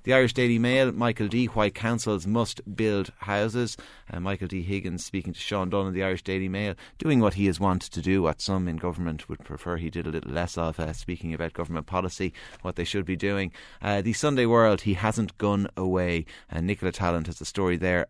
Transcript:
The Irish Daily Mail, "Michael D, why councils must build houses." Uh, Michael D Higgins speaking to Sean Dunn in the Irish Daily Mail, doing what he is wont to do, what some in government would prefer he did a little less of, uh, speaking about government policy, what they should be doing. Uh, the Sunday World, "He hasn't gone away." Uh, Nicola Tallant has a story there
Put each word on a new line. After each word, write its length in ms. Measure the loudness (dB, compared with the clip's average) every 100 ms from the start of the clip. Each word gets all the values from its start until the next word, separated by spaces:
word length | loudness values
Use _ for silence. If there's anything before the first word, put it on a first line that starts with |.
The 100 | 4
Irish 200 | 6 6
Daily 240 | 4 4 4
Mail, 340 | 4 4 4
"Michael 360 | 2 0 0 0
D, 180 | 0 0
why 240 | 2 0
councils 560 | 2 -2 0 0 0 0
must 340 | 0 0 -4 -10 -2
build 340 | 0 2 -2 -6
houses." 580 | -2 0 0 0 -2 -6 -16 -20 -12
Uh, 80 | -6
Michael 280 | -4 -4 -4
D 140 | -4
Higgins 420 | -4 -4 -4 -6
speaking 280 | -6 -6 -6
to 80 | -8
Sean 300 | -4 -2 0
Dunn 160 | 0 0
in 80 |
the 80 | 0
Irish 180 | -2 -2
Daily 260 | -2 -2 -2
Mail, 260 | -2 -4 -6 -14 -4
doing 220 | 2 6
what 140 | 6
he 120 | 4 2
is 120 | 4
wont 220 | 2 2
to 200 | -2 -4
do, 200 | 2 4
what 180 | 2 0
some 280 | -2 0 -2
in 80 | -2
government 520 | -4 -2 -4 -6 -8
would 160 | -14
prefer 320 | -12 -10 -6 -4
he 140 | -4
did 160 | -4 -4
a 40 |
little 220 | -6 -4
less 260 | -4 -4 -2
of, 200 | -4 -2
uh, 140 | -6
speaking 400 | -6 -8 -6 -6
about 200 | -6 -6
government 340 | -6 -6 -6 -4
policy, 460 | -2 -2 -4 -6 -6 -16 -10
what 140 | -8 -6
they 80 |
should 200 | -4 -4
be 120 | -4 -2
doing. 340 | -2 -2 -4 -8 -18 -8
Uh, 200 | -2 0
the 100 | 0
Sunday 340 | 0 2 4 4
World, 360 | 6 6 4
"He 120 | 2
hasn't 420 | 0 0 0 -2 0
gone 300 | 0 2 0 -2
away." 500 | 0 2 2 0 -4 -12 -10
Uh, 80 | -4
Nicola 320 | -2 0 -2
Tallant 340 | 0 0 0 -2
has 140 | -8
a 40 | -8
story 300 | -2 0 2
there 300 | 2 2